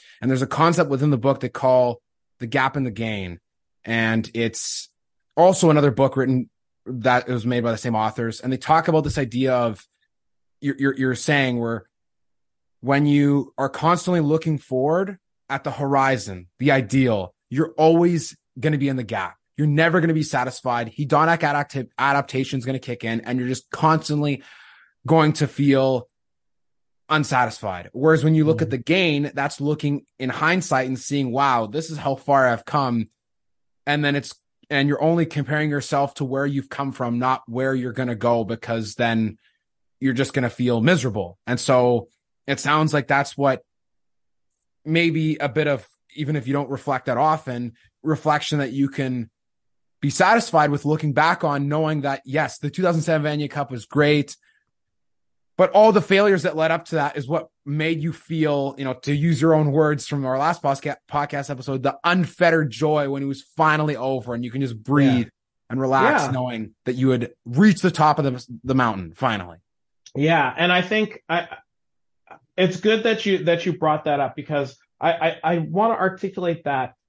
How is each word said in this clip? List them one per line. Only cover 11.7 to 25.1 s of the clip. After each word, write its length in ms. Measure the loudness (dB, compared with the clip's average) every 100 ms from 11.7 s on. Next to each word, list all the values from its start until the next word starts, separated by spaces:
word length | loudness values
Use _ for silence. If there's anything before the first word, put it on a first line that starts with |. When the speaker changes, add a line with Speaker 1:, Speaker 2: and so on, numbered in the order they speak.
| -6 -10 _ _ _ _ _ _ _ _ _
Speaker 1:
when 260 | -2 2 4
you 480 | 4 4 2 -2 -4
are 140 | -6
constantly 500 | -2 0 0 0 0
looking 380 | 2 0 0 -4
forward 600 | -4 -2 0 0 -2 -8 _ _ -10
at 160 | -8
the 60 | -6
horizon, 800 | -4 0 2 2 0 -4 -12 -16 -2
the 140 | 2
ideal, 600 | 2 2 2 2 0 -4 _ _
you're 240 | -4 -2 4
always 580 | 6 6 4 2 -4 -12 _ -4
gonna 180 | -2 0
be 120 | 0
in 80 | -2
the 80 |
gap. 320 | -4 -6 -6 -10 _ -2
You're 120 | 0
never 320 | 2 4 4
gonna 120 | 2
be 120 | 0
satisfied. 680 | 0 -2 -4 -6 -4 -4 -4
Hedonic 460 | -6 0 2 4 2
adapta-, 500 | 0 -2 -4 -6 -8 -2
adaptation 640 | 0 2 0 -4 -4 -4
is 80 | -6
gonna 120 | -8
kick 260 | -8 -8
in, 160 | -6 -6
and 160 | -4 -4
you're 100 | -4
just 220 | -6 -8
constantly 720 | 0 2 2 0 -2 -2 -4 -10 -20 -20 -20 _ _
going 260 | 0